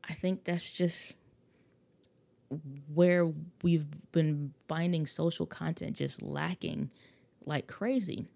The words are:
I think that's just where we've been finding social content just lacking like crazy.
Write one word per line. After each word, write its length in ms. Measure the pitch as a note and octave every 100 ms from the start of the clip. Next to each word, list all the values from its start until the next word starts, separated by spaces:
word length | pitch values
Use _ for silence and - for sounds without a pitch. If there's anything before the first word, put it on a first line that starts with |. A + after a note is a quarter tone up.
| -
I 40 |
think 320 | D#3+ F#3 F#3 -
that's 260 | F3 -
just 420 | - F3+ - - - _ _ _ _ _ _ _ _ _ _ _ _ _ D3 D3+ C#3 C#3+
where 360 | D3+ F3 F3 E3+ D3+ E3 _
we've 240 | F3 E3 D3 D3+ -
been 400 | E3+ D#3 D3 C#3+ - _
finding 360 | D#3+ E3+ E3+ D3+
social 400 | - E3 - E3
content 520 | - D#3+ E3 - -
just 240 | C#3 -
lacking 680 | - C#3+ D#3 F3+ - - - _ - _ _ _ -
like 220 | D3 -
crazy. 580 | - A3 C4 F#3 - -